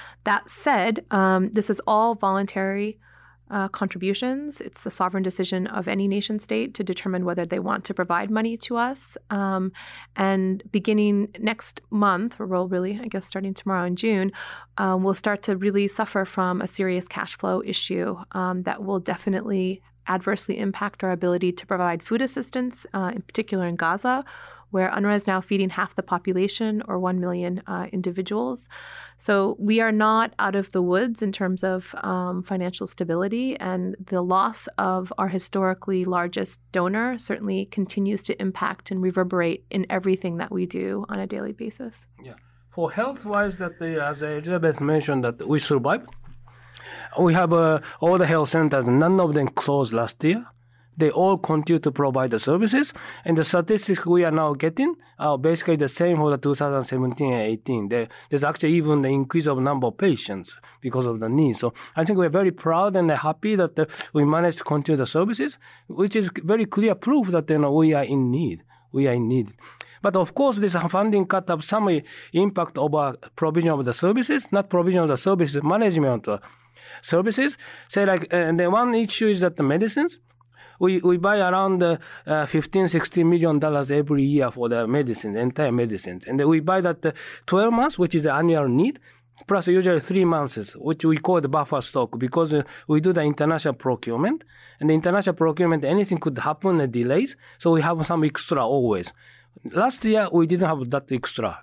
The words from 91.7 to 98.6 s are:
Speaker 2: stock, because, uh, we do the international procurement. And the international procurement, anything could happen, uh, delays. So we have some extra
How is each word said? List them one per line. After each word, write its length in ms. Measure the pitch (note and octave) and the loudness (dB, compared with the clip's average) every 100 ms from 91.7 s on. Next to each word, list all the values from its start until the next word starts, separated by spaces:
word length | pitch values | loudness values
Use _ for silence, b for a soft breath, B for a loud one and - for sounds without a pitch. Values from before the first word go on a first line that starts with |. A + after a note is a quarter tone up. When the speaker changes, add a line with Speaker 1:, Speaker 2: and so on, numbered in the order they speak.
| C#3+ | -2
Speaker 2:
stock, 380 | - C#3 A#2 A#2 | -2 -2 -2 -2
because, 340 | B2+ E3+ E3 | -2 2 2
uh, 100 | D3+ C#3 B B | 2 0 B B
we 120 | D#3 | 2
do 140 | F3 | 2
the 80 | E3+ | 2
international 500 | D3+ C#3+ D3+ D#3+ D3+ | 2 2 0 0 0
procurement. 720 | B2 C3 A#2+ - A#2 F#3+ D#4+ - B B B | -2 -2 -2 -2 -2 0 -2 -6 B B B
And 120 | D3+ | 2
the 40 | |
international 400 | D#3 F3 G3 F#3+ | 2 4 0 0
procurement, 480 | E3 E3 D3+ F3 D#3+ | 2 2 2 2 2
anything 360 | D3 F#3+ G3+ E3+ | 2 2 2 0
could 180 | D#3+ B2 | -2 -4
happen, 420 | C#3+ D#3 F#3+ E3+ | -4 -2 0 2
uh, 60 | |
delays. 540 | C3+ A#2 A#2+ D#3 C4+ - B B | 2 0 2 2 0 -4 B B
So 120 | E3+ | 2
we 100 | E3 | 4
have 240 | D#3 E3+ | 2 0
some 180 | D3+ E3+ | 0 2
extra 400 | D#3 - - D3 | 0 0 -2 0